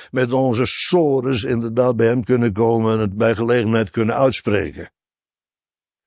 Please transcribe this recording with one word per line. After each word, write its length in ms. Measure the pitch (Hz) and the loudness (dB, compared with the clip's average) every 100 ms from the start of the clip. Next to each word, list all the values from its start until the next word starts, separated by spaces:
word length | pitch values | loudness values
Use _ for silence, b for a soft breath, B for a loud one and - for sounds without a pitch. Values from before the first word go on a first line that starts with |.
| B | B
met 200 | 127 127 | -2 0
onze 340 | 131 131 113 127 | 0 0 0 -2
sores 760 | - - 180 151 135 127 127 | -4 -2 0 2 0 -2 -2
inderdaad 520 | 131 117 117 113 127 117 | -2 -4 -2 0 0 2
bij 120 | 113 | 2
hem 160 | 127 | 2
kunnen 300 | 113 123 117 | 0 0 0
komen 400 | 98 113 117 113 | 0 2 2 2
en 60 | 110 | 0
het 180 | 107 101 | -2 0
bij 180 | 110 107 | 0 0
gelegenheid 540 | 117 123 110 113 107 | 0 0 2 0 -2
kunnen 260 | - 110 120 | -2 -2 2
uitspreken. 760 | 135 - - 101 80 71 - _ _ _ _ _ _ _ _ _ _ _ | 0 0 -2 -2 -2 -8 -16 _ _ _ _ _ _ _ _ _ _ _